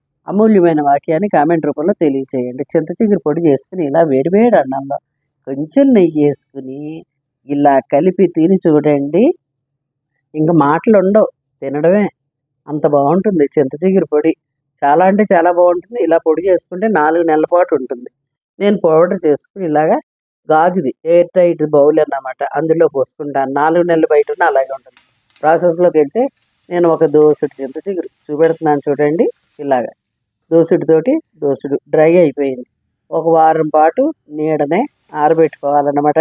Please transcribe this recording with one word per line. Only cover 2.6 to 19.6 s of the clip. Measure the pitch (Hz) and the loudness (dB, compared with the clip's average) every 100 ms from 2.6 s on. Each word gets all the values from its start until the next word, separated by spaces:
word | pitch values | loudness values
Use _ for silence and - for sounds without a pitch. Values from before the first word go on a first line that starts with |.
| 143 | -4
చింత | 165 160 175 | -4 -4 -4
చిగురు | 220 196 | -2 0
పొడి | 151 156 165 | -2 0 0
చేసుకుని | 139 - 190 147 | 0 -2 -8 -2
ఇలా | 156 165 | 0 0
వేడివేడి | 131 147 196 240 190 | 0 0 2 2 2
అన్నంలో | 131 135 139 139 _ _ _ _ - | 0 -6 -8 -12 _ _ _ _ -12
కొంచెం | 135 156 269 277 | -10 -4 0 2
నెయ్యి | 233 170 151 | 4 2 2
వేసుకుని | 147 139 - 139 131 139 151 160 - _ _ _ 131 | 0 -2 -10 -16 -14 -14 -14 -14 -18 _ _ _ -8
ఇలా | 143 143 135 - | 0 2 2 0
కలిపి | 143 185 180 175 | 0 0 0 0
తిని | 165 165 190 | 2 2 2
చూడండి. | 170 151 151 143 143 165 269 370 _ _ _ _ _ _ _ _ _ | 2 2 2 0 0 0 0 0 _ _ _ _ _ _ _ _ _
ఇంక | 156 156 170 | -4 0 2
మాటలు | 143 160 - 208 | 2 0 2 2
ఉండవు, | 185 214 190 _ _ - | 2 0 0 _ _ -14
తినడమే. | 139 143 165 202 196 _ _ _ _ _ - | -10 -2 0 0 -2 _ _ _ _ _ -10
అంత | 151 156 | -4 0
బాగుంటుంది | 143 139 180 214 180 143 | 2 2 0 0 0 0
చింత | - 135 151 | 0 -2 -2
చిగురు | 185 190 156 | 0 0 0
పొడి, | 151 160 - _ _ _ - | -2 -2 -4 _ _ _ -4
చాలా | 143 151 190 | 0 2 2
అంటే | 202 | 2
చాలా | 208 180 170 | 2 2 2
బాగుంటుంది. | 175 180 175 - 240 | 2 2 0 -6 -6
ఇలా | 170 165 | 0 0
పొడి | 160 160 | 0 -2
చేసుకుంటే | 190 175 - 180 220 | 0 -2 -2 -6 -2
నాలుగు | 180 151 165 | 0 2 0
నెలల | 165 156 156 | 0 0 0
పాటు | 175 180 147 | 0 0 -2
ఉంటుంది. | 127 123 123 _ _ _ _ - | -6 -12 -14 _ _ _ _ -4
నేను | 202 208 | -2 0
పౌడర్ | 170 160 180 190 | 2 2 2 0
చేసుకుని | 165 143 - 202 | -2 -2 -6 -10